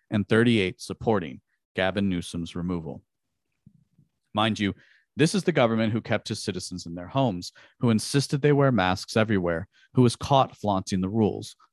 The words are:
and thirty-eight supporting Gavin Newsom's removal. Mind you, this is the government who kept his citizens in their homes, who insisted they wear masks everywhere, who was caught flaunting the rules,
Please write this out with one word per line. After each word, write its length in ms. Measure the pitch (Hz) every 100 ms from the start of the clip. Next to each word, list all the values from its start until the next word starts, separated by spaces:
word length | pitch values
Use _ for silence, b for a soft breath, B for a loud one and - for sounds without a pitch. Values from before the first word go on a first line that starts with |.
| _
and 200 | 110 98
thirty-eight 500 | 110 120 113 92 -
supporting 600 | - 95 - 104 80 - _ _ _ -
Gavin 320 | 92 92 101
Newsom's 480 | 90 85 87 82 87
removal. 460 | 87 90 78 - _ _ _ _ _ _ _ _ _ _ _ _ _
Mind 260 | 107 110 104
you, 160 | 101 - b b b -
this 180 | 156
is 100 | 208
the 80 | 180
government 420 | 151 120 113 110
who 80 | 110
kept 260 | - 107 -
his 160 | 107
citizens 420 | - 92 - 90 85
in 100 | 87
their 120 | 87
homes, 460 | 135 131 90 87 b b b
who 100 | 123
insisted 520 | 110 - 143 135 147
they 100 | 147
wear 200 | 143 139
masks 460 | 117 92 92 - 113
everywhere, 500 | 107 101 87 82 98 b b
who 100 | -
was 120 | 123 -
caught 400 | - 139 123 -
flaunting 460 | 104 95 - 98
the 80 | 92
rules, 460 | 110 107 52 - - _